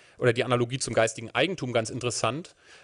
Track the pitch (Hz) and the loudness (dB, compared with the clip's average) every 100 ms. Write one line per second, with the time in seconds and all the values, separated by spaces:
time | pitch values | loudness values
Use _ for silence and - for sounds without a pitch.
0 | - - 127 113 120 123 120 131 - 113 | -20 0 2 2 2 2 0 -2 -2 2
1 | 113 - 113 117 165 190 131 117 110 117 | 2 0 -4 0 0 -2 -2 0 -2 -2
2 | 120 - 113 135 185 _ _ - | -4 -2 -2 -2 -8 _ _ -20